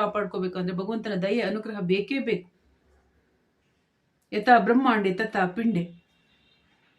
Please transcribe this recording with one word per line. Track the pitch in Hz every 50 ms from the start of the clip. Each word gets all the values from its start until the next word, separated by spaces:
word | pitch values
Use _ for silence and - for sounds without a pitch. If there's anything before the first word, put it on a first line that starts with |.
ಕಾಪಾಡ್ಕೋಬೇಕು | 208 202 - 208 202 185 - 196 185 180 185 190
ಅಂದ್ರೆ | 180 185 185
ಭಗವಂತನ | 175 190 202 226 226 - 214 202 180 180
ದಯೆ, | 196 226 240 208 190
ಅನುಗ್ರಹ | 208 214 214 220 214 202 185 170
ಬೇಕೇ | 190 202 - - 277 269 - 233
ಬೇಕು. | 190 175 - - _ _ _ _ _ _ _ _ _ _ _ _ _ _ _ _ _ _ _ _ _ _ _ _ _ _ _ _ _ _ _ _ _ _ _ _
ಯಥಾ | 208 214 208 254 240 226
ಬ್ರಹ್ಮಾಂಡೆ | 185 226 240 262 269 254 226 214 196 190 180
ತಥಾ | 190 220 214 - 202 185 180
ಪಿಂಡೆ, | 180 233 233 233 202 170 170 - - - _ _ _ _ _ _ _ _ _ _ _ _ _ _ _ _ _ _ _